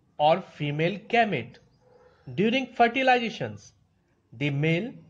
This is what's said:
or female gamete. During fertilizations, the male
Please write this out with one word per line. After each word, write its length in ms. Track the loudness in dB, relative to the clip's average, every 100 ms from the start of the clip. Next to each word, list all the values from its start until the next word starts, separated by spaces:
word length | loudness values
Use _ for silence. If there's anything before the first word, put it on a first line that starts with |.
| _ 0
or 220 | 2 2
female 580 | -2 -8 -6 -2 -2 -2 -2
gamete. 500 | 0 2 -2 -6 -16 _ _ _ _ _ _ -12
During 320 | -2 0 0 -4
fertilizations, 1040 | 2 2 4 2 2 0 -6 -10 -10 -20 _ _ _ _ _ _
the 180 | -6 -4
male 420 | 0 0 0 -4 -12